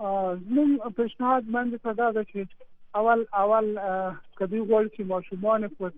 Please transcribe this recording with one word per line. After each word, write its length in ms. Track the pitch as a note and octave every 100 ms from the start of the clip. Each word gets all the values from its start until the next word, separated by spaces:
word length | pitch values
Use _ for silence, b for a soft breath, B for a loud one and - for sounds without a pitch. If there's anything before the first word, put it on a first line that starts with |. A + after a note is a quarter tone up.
اه، 340 | G#3 G3 F#3
زموږ 540 | F3+ F#3+ B3+ D4 C#4 A3+
پیشنهاد 560 | G3 A#3 - B3+ C4 A3
میندو 300 | A#3+ B3 A#3
ته 160 | A#3+
دا 180 | G#3+ A#3+
ده 120 | A3
چې 240 | G#3 G3+ F#3+ - - - -
اول، 300 | G#3 A3+ A#3 A3+
اول، 440 | G3+ G3+ A3 A3 G#3
اه، 380 | G3 F#3 F#3 E3+ - -
که 80 | F#3+
دوی 140 | A3
غواړي 280 | G#3 G#3+ A3
چې 120 | -
ماشومان 680 | F#3+ F#3 F3+ F#3 G#3 A3 G#3
په 220 | - F#3